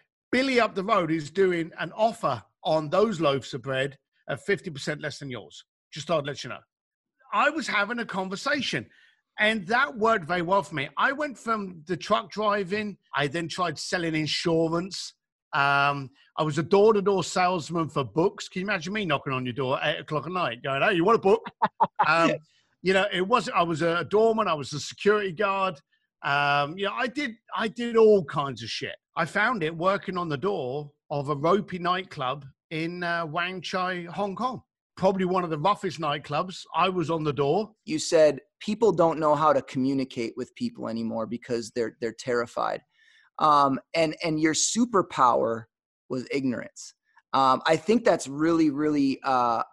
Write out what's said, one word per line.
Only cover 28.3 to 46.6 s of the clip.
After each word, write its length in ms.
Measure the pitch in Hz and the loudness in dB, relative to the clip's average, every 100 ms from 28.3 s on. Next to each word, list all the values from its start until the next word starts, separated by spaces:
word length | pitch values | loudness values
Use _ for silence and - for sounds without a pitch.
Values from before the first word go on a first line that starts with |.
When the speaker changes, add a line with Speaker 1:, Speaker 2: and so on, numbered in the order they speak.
| 151 139 110 | -4 -4 -6
Speaker 1:
of 80 | 110 | -10
shit. 240 | - 107 - _ 160 | -8 -10 -12 _ -4
I 80 | |
found 380 | 170 196 220 233 | -2 0 0 0
it 120 | 156 165 | -4 -2
working 400 | 185 196 196 180 | 0 0 -2 -6
on 120 | 170 | -4
the 80 | 139 | -4
door 540 | 180 185 127 143 147 _ - | -4 -4 -4 -6 -10 _ -8
of 180 | 147 139 | -4 -4
a 60 | |
ropey 460 | 147 160 202 - 180 | 0 2 2 0 -4
nightclub 640 | 175 180 190 151 127 143 135 - _ | -2 -4 -6 -6 -4 -4 -10 -20 _
in, 320 | 160 165 180 | -6 -6 -6
uh, 240 | 175 170 165 | -4 -4 -4
Wang 340 | 170 175 190 | -4 -6 -6
Chai, 440 | - 185 180 180 | -6 -4 -4 -6
Hong 320 | 170 160 202 190 | -8 -6 -4 -4
Kong. 260 | 254 214 - _ _ - | -6 -6 -14 _ _ 0
Probably 280 | 190 190 | 2 4
one 180 | 185 185 | 2 0
of 80 | 175 | 0
the 80 | 156 | 0
roughest 400 | 185 196 185 147 | 0 0 -4 -4
nightclubs. 640 | 156 147 - 147 185 - - 160 | -2 -2 -2 -4 -4 -8 -4 0
I 120 | 185 | 2
was 220 | 180 151 | 2 -2
on 140 | 165 | 0
the 80 | 151 | 0
door. 420 | 139 143 185 220 _ | 2 2 2 -2 _
Speaker 2:
You 140 | - 151 | -6 -4
said 420 | - 165 151 139 - _ | 2 6 6 4 -6 _
people 320 | - 214 220 | -4 2 4
don't 260 | 175 165 151 | 6 4 4
know 160 | 151 | 2
how 180 | 147 156 | 4 4
to 100 | 135 | 4
communicate 720 | - 135 131 135 131 127 113 - | 0 -2 0 0 -2 -4 -6 -6
with 180 | 123 | -12
people 340 | - 120 - 113 | -6 -6 -6 -6
anymore 380 | 113 113 113 104 | -4 -4 -4 -6
because 460 | 117 - 120 113 | -8 -6 -6 -4
they're, 240 | 123 110 - | -4 -4 -4
they're 140 | 113 110 | -6 -6
terrified. 640 | 131 120 117 127 113 104 _ _ _ _ _ - | -2 -2 -2 -2 -2 -4 _ _ _ _ _ 0
Um, 400 | 156 147 139 131 - | 4 6 4 2 -2
and, 200 | 165 160 - | 0 0 0
and 180 | 170 156 | -4 0
your 140 | 160 | 2
superpower 1080 | 151 - 214 240 196 170 - 127 135 117 113 117 _ _ _ - | 2 0 0 2 2 2 4 4 4 2 -2 -8 _ _ _ -8
was 180 | 127 110 | -8 -4
ignorance. 640 | 131 131 113 | -2 -2 -4